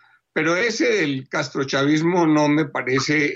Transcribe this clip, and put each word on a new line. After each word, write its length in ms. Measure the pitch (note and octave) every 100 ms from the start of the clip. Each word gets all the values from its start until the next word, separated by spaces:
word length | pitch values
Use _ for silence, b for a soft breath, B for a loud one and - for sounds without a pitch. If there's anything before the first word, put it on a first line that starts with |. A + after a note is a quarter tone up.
| b b _
pero 240 | - D#3 F3
ese 320 | A#3 A3 B3
del 400 | G#3 D3+ C3+ C3
castrochavismo 1000 | E3 C#3 - C3+ C#3 C#3 D#3 E3 F3+ D#3+
no 220 | D3+ D3
me 160 | D3 D3
parece 680 | B2+ B2+ C3 C3 D3+ D3